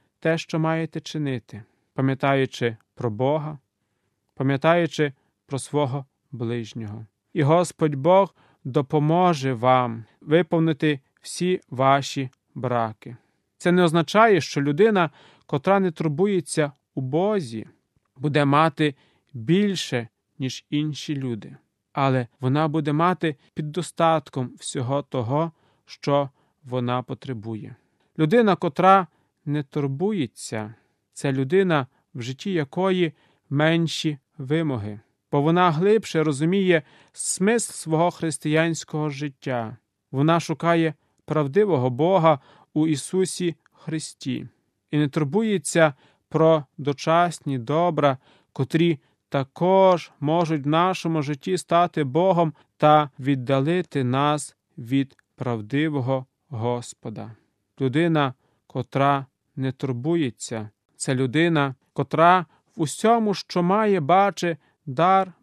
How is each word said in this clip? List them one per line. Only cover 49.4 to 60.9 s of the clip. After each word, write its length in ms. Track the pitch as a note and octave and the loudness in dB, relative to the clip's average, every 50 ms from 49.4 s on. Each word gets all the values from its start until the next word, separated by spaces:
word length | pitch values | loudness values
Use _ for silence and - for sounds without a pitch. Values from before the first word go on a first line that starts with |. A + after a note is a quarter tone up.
| C3+ - - - E3+ F#3 F#3+ F#3+ F#3+ F#3+ F3+ D#3 - - _ - | -4 -4 -4 -2 2 4 6 6 6 6 4 2 0 -10 _ -6
можуть 460 | C#3+ D3 D#3+ F3 F3 D3+ D#3+ D3 C3+ | -2 0 0 0 0 0 -2 -2 0
в 20 | |
нашому 540 | D3 D#3 E3 F3 F#3 F3+ - - F3 D#3+ D#3 | 0 2 2 2 2 0 -2 -2 -2 -2 -2
житті 360 | C#3 C#3+ D3+ C3+ - F#3 F#3 | -2 -4 -6 -6 -4 -4 -4
стати 460 | F3 - - E3+ E3+ F3 F3 - E3 D3 | -4 -2 2 2 2 2 2 0 -2 -2
Богом 500 | C3 B2+ D#3+ F3+ F#3+ F#3 F3 E3+ D#3 - _ _ _ _ | 0 0 2 2 4 4 2 2 0 -2 _ _ _ _
та 320 | - D3+ D3+ D3+ D3+ D3+ C#3 _ - | 2 4 6 6 6 4 0 _ -6
віддалити 840 | B2+ C#3 C#3+ C3 B2 A#2+ C#3 C3+ C3 D#3 F3 F#3 E3+ - - C#3+ C3 | -2 -2 -2 -2 0 0 0 0 0 0 -2 -2 -4 -4 -4 -2 0
нас 540 | B2 B2+ C3+ C#3+ D3 D3+ D3 - - _ _ _ _ - | 0 0 0 0 0 0 -2 -6 -12 _ _ _ _ -18
від 400 | - A#2+ A2+ C3+ C#3 C#3 C#3 _ _ _ _ _ | -14 -6 -2 0 0 0 -2 _ _ _ _ _
правдивого 880 | - - B2+ A#2 A2 G#2 G#2 C3+ C#3+ D#3 D#3+ D3 C#3+ B2 C3 C3+ C3 C3 _ _ _ _ - | -8 -6 -6 -4 -6 -6 -4 -2 -2 -2 0 -2 -2 -2 -2 -2 -4 -4 _ _ _ _ -12
Господа. 840 | C#3+ A2 A2+ A#2+ B2 A#2+ A#2+ - - _ - A#2+ G#2+ G#2+ G#2+ A2+ A#2 _ _ _ _ _ _ _ _ - | -8 -4 -4 -4 -4 -4 -8 -12 -18 _ -12 -12 -12 -12 -14 -16 -18 _ _ _ _ _ _ _ _ -4
Людина, 520 | C#3 C3 A#2+ D#3 E3+ E3+ D#3+ D3+ C#3+ C3 - _ _ _ _ _ _ | -4 0 0 0 2 2 2 2 0 -2 -4 _ _ _ _ _ _
котра 580 | _ - C3 B2 _ - C3+ C#3 C#3+ C#3+ C#3 C3+ _ _ _ _ _ - | _ -8 -8 -8 _ 0 0 2 2 2 0 -4 _ _ _ _ _ -10
не 160 | C#3 C3 C3+ | -6 -6 -6
турбується, 1000 | C3 - - C3+ B2 A#2+ B2 D#3 E3+ E3+ D3 B2 - - - - A#2+ A2 G#2 G#2+ _ _ _ _ | -6 -6 -6 -6 -6 -4 -2 -2 -2 0 -2 -2 -6 -8 -12 -10 -10 -10 -10 -12 _ _ _ _